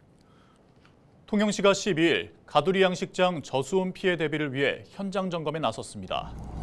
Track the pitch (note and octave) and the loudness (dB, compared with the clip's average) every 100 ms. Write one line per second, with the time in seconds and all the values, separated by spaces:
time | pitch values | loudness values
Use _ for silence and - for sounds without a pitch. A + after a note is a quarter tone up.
0 | _ _ _ _ _ _ _ _ - _ | _ _ _ _ _ _ _ _ -20 _
1 | _ _ - G#3 G#3 F#3+ G3 F#3+ G#3+ D#3 | _ _ -2 0 2 4 4 4 2 2
2 | E3 G2+ - - - D3+ D3 F#3+ F#3 F3+ | 4 4 0 -10 -2 2 4 4 2 2
3 | F#3+ - F3+ E3 - C3 B2+ F#3+ F#3 - | -4 0 0 0 -4 -4 0 -2 -2 -2
4 | F#3 E3+ D3+ D3+ D3+ B2+ C3 - - - | -2 0 0 -2 -2 0 0 0 -6 -10
5 | G3 F#3+ F#3+ E3+ D3+ D#3+ C#3 - A2 G#2+ | -6 -4 -4 -4 -4 -2 -2 -2 -8 -10
6 | F#2 C2+ - - - - | -6 -6 -6 -10 -12 -10